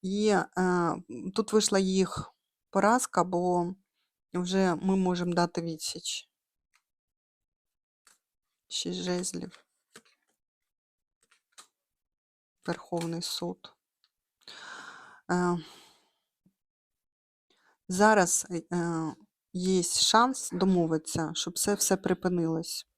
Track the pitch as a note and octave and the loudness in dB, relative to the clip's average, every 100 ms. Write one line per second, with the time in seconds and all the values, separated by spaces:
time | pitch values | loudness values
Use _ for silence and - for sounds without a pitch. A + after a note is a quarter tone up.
0 | F#3+ G3+ G#3+ G3 - - F#3 F3+ E3+ E3 | -4 0 2 2 0 -2 0 2 0 -4
1 | F3 B2 F#3 F#3+ G#3+ G#3+ G#3 G3 F#3+ F#3+ | -8 -12 -6 -4 0 2 2 2 2 2
2 | F#3 - - _ _ _ _ G3 G3+ B3 | 0 -2 -12 _ _ _ _ 2 4 2
3 | - - F3+ F3+ F3+ F3 F3 F#3+ _ _ | 0 0 0 0 0 0 0 -6 _ _
4 | _ _ _ F3 F3+ F#3+ F#3+ D#3+ F#3+ F#3+ | _ _ _ -6 -2 2 2 2 0 2
5 | F#3 F3 F3+ F3 F3 - E3 D#3 - F3+ | 2 0 0 0 0 0 -6 -8 -8 -8
6 | - - - _ _ _ _ _ _ _ | -8 -8 -10 _ _ _ _ _ _ _
7 | _ _ _ _ _ _ _ _ _ _ | _ _ _ _ _ _ _ _ _ _
8 | _ _ _ _ _ _ _ - F3 F3+ | _ _ _ _ _ _ _ -8 -6 -6
9 | F3+ F3+ F3 F3+ - - _ _ _ - | -4 -4 -4 -8 -12 -16 _ _ _ -20
10 | _ _ _ _ _ _ _ _ _ _ | _ _ _ _ _ _ _ _ _ _
11 | _ _ _ _ _ - - _ _ _ | _ _ _ _ _ -20 -20 _ _ _
12 | _ _ _ _ _ _ - F3 - E3+ | _ _ _ _ _ _ -8 -8 -6 -6
13 | E3 E3 F3 - F3 F#3 - _ _ _ | -6 -8 -8 -8 -8 -10 -18 _ _ _
14 | _ _ _ _ - - - - - - | _ _ _ _ -20 -20 -18 -16 -18 -20
15 | - - - F3 F3+ F3 D3+ - - _ | -20 -20 -4 0 0 -2 -6 -20 -20 _
16 | _ _ _ _ _ _ _ _ _ _ | _ _ _ _ _ _ _ _ _ _
17 | _ _ _ _ _ _ _ _ _ F#3 | _ _ _ _ _ _ _ _ _ 4
18 | G#3+ G#3+ F3 - - F3 - F3 E3+ E3 | 6 6 4 2 -2 -8 -4 -2 0 -2
19 | D#3+ - _ _ _ F#3 F#3 F#3 F3 - | -4 -8 _ _ _ -6 2 2 2 2
20 | - A3 B3 C4 - F3+ F#3+ F#3 D#3+ D#3+ | 4 6 4 0 -6 0 4 4 4 0
21 | D#3+ - D#3 E3 - - - G3+ - F#3+ | -2 -4 -2 -4 -6 -4 -2 0 2 2
22 | F#3+ F3+ F#3 F3+ D#3+ D#3+ E3+ - - | 2 0 0 0 0 -2 -4 -10 -14